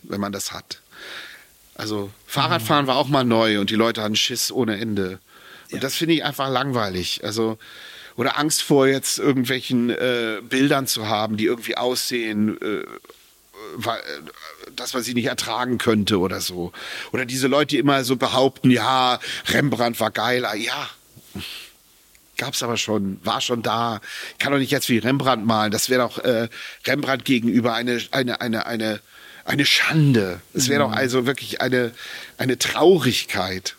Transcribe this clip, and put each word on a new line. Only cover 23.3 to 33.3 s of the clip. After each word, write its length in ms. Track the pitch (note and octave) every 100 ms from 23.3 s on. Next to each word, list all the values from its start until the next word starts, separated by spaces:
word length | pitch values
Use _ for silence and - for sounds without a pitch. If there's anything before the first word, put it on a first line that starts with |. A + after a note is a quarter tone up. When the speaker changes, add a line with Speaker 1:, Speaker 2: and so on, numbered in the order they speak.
| B2
Speaker 1:
schon 220 | - A#2+
da. 360 | A2 A2 A#2 G#2 - - - -
Kann 140 | C#3+
doch 80 | C#3
nicht 120 | B2+
jetzt 180 | C3+ -
wie 80 | A#2
Rembrandt 460 | A2 C#3 C3+ A#2+ G#2+
malen. 260 | A2 G#2+
Das 180 | G#2+ -
wäre 120 | B2+
doch, 160 | A#2 -
äh, 300 | - A2+ A#2 - - - -
Rembrandt 400 | C#3 C3 C3 B2
gegenüber 480 | B2+ A#2 A2+ A#2
eine, 260 | A2+ A#2+ A#2+ G#2+
eine, 300 | C#3 B2 A2
eine, 240 | A#2+ A2 -
eine, 320 | A#2 A2 G#2 - - - - -
eine 200 | D#3 C#3+
Schande. 760 | - - D#3+ C#3+ A#2 F#2+ F2+ -
Es 160 | - C3
wäre 160 | C#3+ C3+
Speaker 2:
Mhm. 60 |
Speaker 1:
doch 60 | -
also 280 | C3 C3 B2
wirklich 360 | C3+ A2 -
eine, 300 | B2+ B2+ A#2 - - - - -
eine 220 | B2 B2
Traurigkeit. 1160 | - A2+ D#3+ F#3 B2+ - -